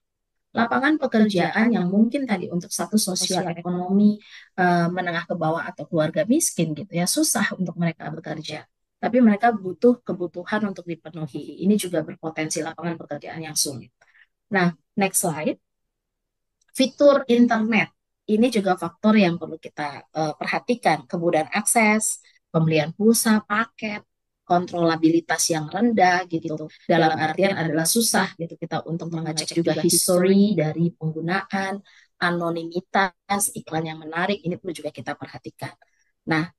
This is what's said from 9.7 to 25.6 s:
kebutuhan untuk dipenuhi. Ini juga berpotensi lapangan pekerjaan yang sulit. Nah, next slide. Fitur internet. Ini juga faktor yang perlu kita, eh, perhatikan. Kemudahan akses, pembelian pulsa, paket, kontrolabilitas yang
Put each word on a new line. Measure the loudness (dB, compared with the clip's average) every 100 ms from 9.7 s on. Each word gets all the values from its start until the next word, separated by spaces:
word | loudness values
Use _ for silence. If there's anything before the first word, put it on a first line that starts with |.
| 2 4 4
kebutuhan | -2 -6 -6 -8 -4 -4 -2
untuk | -6 -10
dipenuhi. | -12 -12 -10 -10 -10 -14 -2 2
Ini | 2
juga | 2 -4
berpotensi | -4 -8 -10 -6 -6 -4 -6
lapangan | -6 -8 -8
pekerjaan | -10 -12 -12 -12 -8
yang | -4
sulit. | -4 -6 -16 _ _ _ _ _ _
Nah, | 2 2 0 _ -2
next | 0 0
slide. | -2 -2 -4 -4 _ _ _ _ _ _ _ _ _ _ _
Fitur | -2 -2 6 6 6 4
internet. | 4 6 4 2 0 -2 _ _ _ -2
Ini | 2 2
juga | 2 0 0
faktor | -4 0 4 6
yang | 4 2
perlu | -6 -12
kita, | -14 -10 -10 -10 -10
eh, | -6 -4 -4
perhatikan. | -6 -6 -4 0 0 0 -2
Kemudahan | -4 0 0 0
akses, | -2 0 2 4 2 -2 -6 _ _ _
pembelian | 0 2 2 0
pulsa, | 2 4 4 4 2 0
paket, | -4 -4 -8 -10 -10 -14 _ _ _ 0
kontrolabilitas | 0 0 0 2 4 4 2 0 -2 0
yang | -2